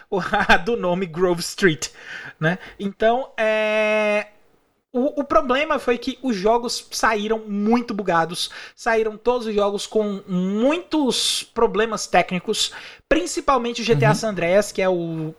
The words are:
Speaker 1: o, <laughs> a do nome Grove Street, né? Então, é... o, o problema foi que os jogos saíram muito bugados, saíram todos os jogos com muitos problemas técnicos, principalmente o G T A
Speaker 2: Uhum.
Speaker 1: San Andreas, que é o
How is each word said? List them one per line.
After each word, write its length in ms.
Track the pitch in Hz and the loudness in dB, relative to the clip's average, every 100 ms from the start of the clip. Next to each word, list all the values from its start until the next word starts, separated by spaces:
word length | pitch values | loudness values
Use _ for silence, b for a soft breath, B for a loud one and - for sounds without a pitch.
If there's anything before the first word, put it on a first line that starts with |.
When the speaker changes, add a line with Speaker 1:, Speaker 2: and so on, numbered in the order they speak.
| B | B
Speaker 1:
o, 100 | 190 | -4
<laughs> 0 | |
a 380 | 170 202 190 196 | 0 0 4 4
do 180 | 175 226 | 2 -2
nome 300 | 180 175 185 | 0 -2 -2
Grove 340 | 156 185 170 | 0 0 0
Street, 480 | - - 196 151 - B B B B B | -4 2 2 2 -6 B B B B B
né? 200 | 156 180 B B | -2 -2 B B
Então, 520 | 196 - 220 240 269 - | -8 0 2 2 -2 -2
é... 880 | 220 214 214 214 214 214 208 208 208 _ _ _ _ _ _ | 0 2 2 2 2 2 2 0 -4 _ _ _ _ _ _
o, 280 | 247 285 285 | -2 -2 -2
o 20 | |
problema 540 | 277 320 269 262 311 285 | 0 2 2 0 0 -2
foi 200 | - 240 | -2 -2
que 200 | 262 - | -4 -6
os 140 | 262 196 | -4 0
jogos 500 | 208 240 240 - - | 2 2 0 -8 -10
saíram 500 | - 226 220 214 220 220 | -2 0 0 -2 -4 -4
muito 460 | 202 208 240 240 | -2 2 2 0
bugados, 560 | 202 185 165 165 175 - B B B | -4 0 2 0 -4 -10 B B B
saíram 400 | 240 226 220 214 | 0 0 0 -2
todos 300 | 240 247 220 | 0 0 0
os 80 | |
jogos 320 | 208 202 202 - | 0 2 0 -2
com 360 | 220 208 196 - | -2 0 -4 -4
muitos 1120 | 180 185 208 262 339 - 311 262 - - - | -2 0 2 2 0 -2 0 0 0 -2 -4
problemas 640 | - - 233 185 226 214 - | -4 0 2 2 0 -2 0
técnicos, 640 | 185 175 180 - 208 - B B B - | 2 2 -2 -2 -2 -4 B B B -2
principalmente 760 | 311 349 349 - 262 240 240 | 0 0 -4 0 0 0 -2
o 20 | |
G 120 | 220 226 | 0 4
T 80 | |
A 60 | 220 | 4
Speaker 2:
Uhum. 40 | |
Speaker 1:
San 140 | - 220 | 4 0
Andreas, 420 | 180 170 196 202 | -2 2 2 2
que 100 | - | 0
é 80 | 185 | 0
o 460 | 175 170 160 156 | 0 -2 -6 -6